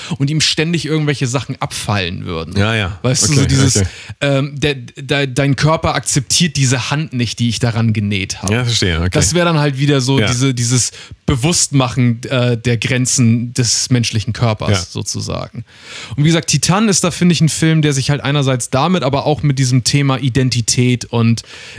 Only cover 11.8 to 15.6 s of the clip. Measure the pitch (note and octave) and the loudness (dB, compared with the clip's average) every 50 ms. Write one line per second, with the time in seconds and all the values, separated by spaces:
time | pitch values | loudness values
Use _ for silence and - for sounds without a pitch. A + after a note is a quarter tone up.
11.8 | C3 B2 - C3 B2 A#2+ A#2 A2+ B2+ C#3+ C#3 B2+ A#2+ B2 A#2+ A2+ A2+ B2+ A#2+ A2 | 2 2 0 2 2 2 0 -2 -4 -2 0 0 2 2 0 0 0 -2 -2 0
12.8 | - - C3+ B2 B2+ B2 - - B2 A2+ A2+ A#2+ A2+ A#2+ B2 - B2+ A2 - - | 0 -2 0 0 0 0 2 2 4 4 4 2 0 -2 -2 -2 0 0 0 -2
13.8 | - - B2+ B2 A2+ - - A2+ G2+ - A2 - A#2+ A#2 G#2+ - - - G#2 F#2 | 0 0 0 0 0 0 -2 -2 -4 -4 -2 0 0 0 0 0 0 0 0 0
14.8 | F2 - - - G#2 - - - G#2 G2 F2+ F2 F2+ - - - | -2 -4 -8 -8 -8 -6 -6 -6 -6 -6 -6 -8 -8 -10 -12 -14